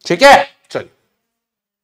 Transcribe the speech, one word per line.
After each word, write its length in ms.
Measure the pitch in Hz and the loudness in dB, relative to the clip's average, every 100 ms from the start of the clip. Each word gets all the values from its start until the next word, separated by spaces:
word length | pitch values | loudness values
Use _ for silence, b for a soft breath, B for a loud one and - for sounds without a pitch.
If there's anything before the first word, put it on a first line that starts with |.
| - | -10
ठीक 180 | 175 | 0
है, 240 | 277 247 - _ _ | 2 2 -2 _ _
चलिए। 180 | 135 101 _ _ _ _ _ _ _ _ _ | -16 -16 _ _ _ _ _ _ _ _ _